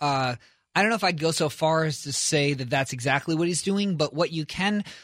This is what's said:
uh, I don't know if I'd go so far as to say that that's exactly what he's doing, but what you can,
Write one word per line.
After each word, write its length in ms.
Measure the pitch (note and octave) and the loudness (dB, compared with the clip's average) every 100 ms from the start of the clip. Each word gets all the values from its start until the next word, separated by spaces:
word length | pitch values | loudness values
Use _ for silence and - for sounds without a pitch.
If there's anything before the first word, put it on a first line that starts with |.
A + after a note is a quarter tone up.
uh, 340 | D3 C3+ C3 A#2+ - _ _ | -2 0 0 -4 -12 _ _
I 60 | F3 | 0
don't 60 | G#3 | 2
know 80 | A3+ | 2
if 80 | |
I'd 160 | F#3 E3 | 0 2
go 100 | D#3+ | 0
so 180 | D#3 D3+ | 2 -2
far 360 | - D#3+ D#3+ | 0 2 2
as 180 | D#3+ C#3+ | 2 -4
to 100 | C#3 | -6
say 400 | C3 - D#3 C#3+ | -4 0 2 2
that 140 | C#3 B2+ | 0 0
that's 240 | C#3 C3 | 0 0
exactly 440 | B2+ C3 C3+ - D#3+ | -2 0 0 2 0
what 100 | E3+ | 0
he's 160 | E3+ | 0
doing, 340 | G3 G3 G3+ D#3+ | 0 0 0 0
but 160 | D3+ | 0
what 200 | D3 E3 | 0 -2
you 120 | D#3+ | -2
can, 380 | D3+ - G3 G#3 - - | -6 -2 0 0 -4 -12